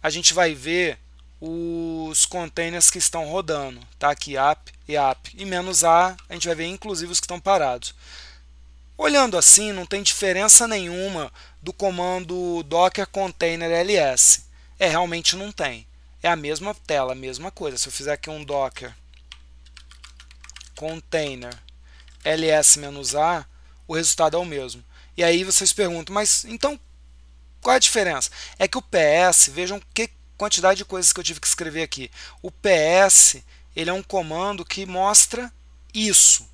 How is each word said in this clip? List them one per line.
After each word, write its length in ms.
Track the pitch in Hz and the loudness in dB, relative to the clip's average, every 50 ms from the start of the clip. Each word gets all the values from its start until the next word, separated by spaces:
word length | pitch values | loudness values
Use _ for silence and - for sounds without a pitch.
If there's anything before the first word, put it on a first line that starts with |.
| _ | _
a 80 | 156 | -4
gente 240 | 156 170 170 - 160 | -6 0 0 0 2
vai 180 | 175 180 165 156 | 2 0 0 0
ver 460 | 135 123 151 165 180 180 165 131 - - - - - - - - - | -4 -6 -4 -2 -2 -2 -2 -4 -8 -14 -20 -20 -20 -20 -20 -20 -16
os 840 | - 160 165 170 170 170 170 165 165 165 165 160 160 156 156 - - | -12 -10 -8 -8 -6 -6 -6 -6 -6 -6 -8 -8 -8 -4 0 0 -2
containers 640 | - - 185 175 160 - - 170 165 170 175 165 - | 0 -2 -8 -8 -8 -6 -6 -6 -4 -2 2 2 2
que 80 | - 185 | 2 2
estão 300 | 165 - - 165 160 147 | -4 -4 -2 -4 -6 -4
rodando, 520 | 160 190 190 156 165 147 139 135 127 120 120 - - - | -4 -6 -4 -4 -4 -6 -6 -8 -12 -16 -20 -20 -14 -2
tá? 120 | - 143 | -2 -2
Aqui 260 | 147 - - 151 139 | -2 -2 -6 -8 -4
app 360 | 135 135 143 156 - - - - - - - | 0 2 2 2 0 -4 -20 -20 -20 -12 -6
e 80 | 147 | -2
app. 360 | 147 143 135 131 - - - - | 0 0 0 0 -2 -8 -20 -16
E 80 | 147 196 | -14 -10
menos 400 | 196 185 180 180 185 185 - 170 | -6 -4 -4 -4 -2 0 2 4
A, 320 | 165 165 170 180 185 185 180 - - | 6 6 6 4 2 0 -8 -18 -18
a 40 | 180 | -10
gente 140 | 175 - 175 | -8 -4 -4
vai 80 | 170 | -4
ver 100 | 151 165 | -4 -4
inclusive 460 | 170 185 196 - 214 196 165 165 170 180 | -8 -8 -10 -10 -10 -8 -8 -8 -4 -4
os 80 | - | -4
que 60 | - | -4
estão 140 | - 175 175 | -4 -10 -8
parados. 540 | - 190 196 185 156 135 123 123 - - - - - - - - - - - - - - - - - - - - - - - | 0 2 2 2 2 0 -2 -4 -8 -12 -14 -16 -20 -20 -20 -20 -20 -20 -20 -20 -20 -20 -20 -20 -20 -20 -20 -20 -20 -20 -10
Olhando 400 | - 302 302 294 285 269 240 196 | -2 0 2 4 4 2 2 2
assim, 360 | 175 151 - - - 214 214 202 | 4 6 8 8 8 6 0 -6
não 140 | 190 180 | -8 -8
tem 160 | - - 196 202 | -8 -8 -4 -2
diferença 680 | - - - 202 196 185 185 202 214 - - 240 226 | -2 -2 0 0 0 0 0 4 6 6 6 6 4
nenhuma 640 | 220 208 185 175 170 180 190 196 190 165 147 120 - - - - - - | -2 -4 -4 -6 -6 -6 -6 -6 -6 -6 -8 -10 -12 -18 -20 -20 -20 -16
do 120 | - 160 190 | -14 -14 -10
comando 920 | - - 196 180 175 180 180 185 185 185 160 180 180 180 175 175 170 165 | -4 -4 -2 -2 0 -2 -2 -2 -4 -6 -6 -6 -6 -4 -4 -4 -6 -6
Docker 440 | 139 156 165 180 185 - - 196 | -2 2 4 4 4 2 0 -8
Container 640 | - - 202 196 185 170 - - 165 165 165 170 165 | -6 -4 -6 -6 -6 -4 -2 -2 -2 -2 -2 -4 -2
L 260 | 165 170 175 190 208 | 0 0 0 2 2
S. 480 | 185 156 139 127 123 - - - - - - - - - - - - | 2 2 2 2 4 6 6 4 4 0 -14 -20 -20 -20 -20 -6 -2
É, 80 | 190 | 0
realmente 480 | 180 156 165 180 170 170 170 165 - - | 0 2 0 -2 -2 -4 -4 -2 -2 -2
não 160 | 185 196 208 | -2 -6 -12
tem. 360 | 202 - 165 139 123 113 113 - - - - - - - - | -8 -6 -6 -6 -6 -8 -18 -20 -20 -20 -20 -20 -20 -6 -2
É 60 | 165 | -2
a 80 | 170 | -2
mesma 380 | 165 147 147 156 151 180 202 208 | -2 -2 -6 -6 -6 -6 -10 -10
tela, 380 | - - - 160 143 135 131 131 | -10 -6 -4 -2 -2 -2 -2 -6
a 40 | |
mesma 340 | 131 131 131 127 123 156 190 | -8 -10 -14 -12 -12 -14 -14
coisa. 260 | - - 185 151 131 | -14 -10 -10 -8 -6
Se 120 | 127 - 135 | -6 -8 -6
eu 40 | 123 | -8
fizer 200 | - 139 143 147 | -8 -6 -6 -6
aqui 180 | 143 - - | -6 -8 -12
um 140 | 156 151 147 | -12 -12 -10
Docker 500 | 139 143 143 135 131 - - 123 123 117 - - - - - - - - - - - - - - - - - - - - - - - - - - - - - - - - - - - - | -6 -4 -4 -4 -4 -6 -12 -16 -16 -18 -18 -20 -20 -20 -20 -20 -20 -20 -20 -20 -20 -20 -20 -20 -20 -20 -20 -20 -20 -20 -20 -20 -20 -20 -20 -20 -20 -20 -20 -20 -20 -20 -20 -20 -20 -18
Container 800 | - 156 160 160 165 - - - 160 151 143 135 127 123 120 123 120 - - - - - - - - - - - - - | -12 -10 -10 -10 -10 -12 -6 -4 -4 -4 -4 -8 -10 -14 -16 -16 -18 -20 -20 -20 -20 -20 -20 -20 -20 -20 -20 -20 -8 -4
L 240 | 151 156 160 160 160 | -2 -2 0 2 2
S 300 | 156 151 147 - - 147 | 2 4 6 4 4 2
menos 380 | 147 143 143 139 139 127 131 | 0 -14 -14 -10 -8 -6 -2
A, 280 | 143 151 165 175 165 143 - - - - - - - - - | 0 0 0 0 -2 -6 -12 -20 -20 -20 -20 -20 -20 -14 -8
o 60 | 160 | -6
resultado 420 | 160 165 151 - - 165 156 147 | -2 0 0 0 2 2 2 2
é 40 | 165 | 0
o 40 | 180 | -4
mesmo. 400 | 175 156 143 131 123 117 123 120 - - - - - - | -4 -6 -8 -8 -10 -12 -16 -20 -20 -20 -20 -20 -20 -4
E 80 | - 175 | 0 2
aí 180 | 170 170 175 185 | 2 2 2 2
vocês 300 | 190 190 - 196 185 - | 2 0 2 2 2 0
perguntam, 420 | - 208 180 170 165 160 - 190 | 0 -2 -2 -2 -6 -8 -6 -4
mas 300 | 202 214 202 - - - | -2 0 0 0 0 -2
então 340 | 233 226 233 - 277 302 262 - - - - - - - - - - - - - - - - - | -6 -8 -4 -4 -4 -4 -4 -14 -20 -20 -20 -20 -20 -20 -20 -20 -20 -20 -20 -20 -20 -20 -6 0
qual 100 | 240 254 | 2 4
é 40 | |
a 40 | 262 | 4
diferença? 500 | - - - 233 202 180 160 135 123 - - - - - - - | 4 4 2 2 0 0 0 -2 -6 -6 -8 -12 -18 -18 -4 -2
É 100 | - 196 | -2 -2
que 80 | - | -2
o 60 | 254 - | -6 -8
P 160 | - - 185 | -2 0 2
S, 520 | 160 147 147 165 180 185 170 - - 139 | 4 4 6 6 4 6 6 6 4 4
vejam 300 | 135 147 180 180 196 202 - - - | 2 -6 -6 -6 -8 -10 -12 -10 -6
que 160 | - 226 226 - - - - - | -6 -6 -6 -8 -18 -20 -20 -10
quantidade 420 | - 202 208 - - 170 190 196 185 | -8 -4 -2 -2 2 4 4 2 2
de 60 | 202 | -2
coisas 280 | - 190 185 180 - - | -8 -8 0 2 2 2
que 80 | - | 2
eu 40 | - | -2
tive 160 | - 170 147 | -8 -8 -4
que 60 | - | -2
escrever 360 | - - - 170 160 147 160 165 | -2 -2 -2 -4 -8 -6 -6 -6
aqui. 280 | - - 139 131 117 - - - - - - - | -6 -8 -10 -12 -14 -16 -18 -20 -20 -20 -16 -16
O 80 | 185 | -16
P 180 | - - - 208 | -16 -4 2 2
S, 760 | 190 165 151 156 170 185 196 196 185 - - - - 135 - - - - - - - | 4 4 4 4 6 6 6 8 8 8 8 6 4 0 -10 -20 -20 -20 -20 -16 -10
ele 140 | - 165 165 | -8 -6 -4
é 40 | 180 | -4
um 100 | 190 196 | -6 -6
comando 600 | - - 196 170 156 156 165 185 202 202 185 170 | -6 -4 -4 -4 -4 -4 -4 -4 -4 -4 -8 -10
que 200 | - - 190 196 | -10 -8 -10 -8
mostra 680 | 190 185 180 190 196 208 208 - - - 233 247 240 - - - - - - - - - | -6 -4 0 0 4 6 4 4 4 0 -8 -10 -10 -14 -20 -20 -20 -20 -20 -20 -12 -6
isso 520 | 220 214 208 190 - - - - - - - | -4 -2 2 4 6 6 6 6 4 2 -6